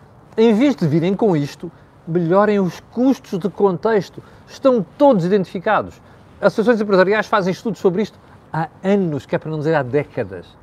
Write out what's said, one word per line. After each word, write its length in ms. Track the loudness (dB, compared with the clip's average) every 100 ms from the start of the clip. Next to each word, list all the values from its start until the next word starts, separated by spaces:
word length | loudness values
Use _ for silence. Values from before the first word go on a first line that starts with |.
| -20 -20 -10 0
em 200 | 2 4
vez 200 | 2 0
de 120 | 0
virem 280 | 0 0 0
com 220 | 0 0
isto, 340 | -4 -8 -18 -18 -20 -20 -6
melhorem 520 | -4 0 2 2 2
os 200 | -2 -4 -10
custos 460 | -2 0 0 -4 -6
de 100 | -6
contexto. 760 | -2 -2 0 -2 -2 -2 -10 -20 -20 -20
Estão 360 | -2 0 0 -2 2
todos 260 | 4 4
identificados. 760 | 2 0 -2 -6 -2 -2 -2 -12 -20 -20 -20 -2
As 60 | -2
associações 340 | 0 0 0
empresariais 460 | 2 2 2 2 0
fazem 240 | 0 0
estudos 280 | -4 -6 -2
sobre 220 | 0 0
isto 160 | -4 -8 -20 -20 -10
há 160 | -8 -8 -6
anos, 440 | -2 0 0 -4 -6
que 80 | -6
é 20 |
para 140 | -6
não 80 | -6
dizer 160 | -2 0
há 80 |
décadas. 640 | 0 -2 -4 -6 -8 -10 -16 -20